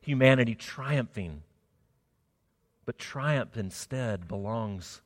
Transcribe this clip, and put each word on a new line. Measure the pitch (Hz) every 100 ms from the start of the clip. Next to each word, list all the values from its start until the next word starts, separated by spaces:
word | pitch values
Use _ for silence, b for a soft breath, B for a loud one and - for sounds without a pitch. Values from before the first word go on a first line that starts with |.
humanity | - 135 131 131 117
triumphing, | 110 - - 135 143 117 107 87 76 - _ _ _ _ _ _ _ _ _ _ _ _ _
but | - -
triumph | - 139 143 143 - 113
instead | 95 - - 131 120 98 85
belongs | 98 101 113 107 95 - -